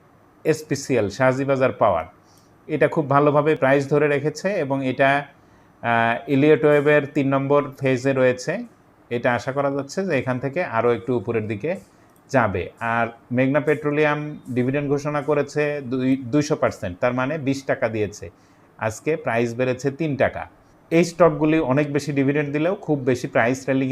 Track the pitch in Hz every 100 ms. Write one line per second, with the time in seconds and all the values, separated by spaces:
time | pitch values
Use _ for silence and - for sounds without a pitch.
0 | _ _ _ _ - 151 - 135 - 123
1 | 101 95 131 127 135 135 131 - 110 85
2 | 80 - _ _ _ _ - 151 151 -
3 | 139 143 147 147 147 151 131 143 135 147
4 | 147 143 143 - 190 202 139 135 131 127
5 | 135 139 143 - _ _ _ _ 117 117
6 | 113 117 - 135 147 151 151 147 143 147
7 | 139 156 135 135 139 143 135 131 139 127
8 | 135 131 127 127 - 196 240 - _ _
9 | _ 120 127 120 - 135 139 139 139 -
10 | 190 135 127 123 139 139 175 113 120 117
11 | - 123 - 113 104 104 151 196 - _
12 | _ _ _ 131 110 92 85 - 117 117
13 | 117 - _ 123 131 147 143 147 147 147
14 | 151 147 151 147 - 123 123 143 143 143
15 | 147 147 139 147 143 147 147 147 127 131
16 | 131 135 123 147 147 151 120 - 98 87
17 | 123 123 131 160 131 135 - 135 120 110
18 | 104 - 90 - _ _ _ - 110 110
19 | - 160 131 117 120 117 127 123 139 139
20 | 165 127 104 82 85 - _ _ _ 165
21 | 175 - 170 147 156 160 135 135 147 143
22 | 143 139 135 147 147 151 165 208 - 147
23 | 131 123 147 135 117 131 - 135 131